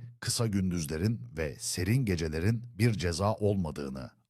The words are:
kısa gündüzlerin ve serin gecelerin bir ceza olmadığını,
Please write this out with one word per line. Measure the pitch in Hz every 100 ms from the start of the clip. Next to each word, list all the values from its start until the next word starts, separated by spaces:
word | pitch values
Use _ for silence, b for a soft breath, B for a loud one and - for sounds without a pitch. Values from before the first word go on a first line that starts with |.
| B -
kısa | - - 113
gündüzlerin | 101 95 87 76 78 104 117 - 78
ve | 76 -
serin | - - 90 131 110
gecelerin | 87 80 78 98 117 - 92
bir | 117
ceza | 92 87 80 101
olmadığını, | - 101 98 78 73 69 65 62 _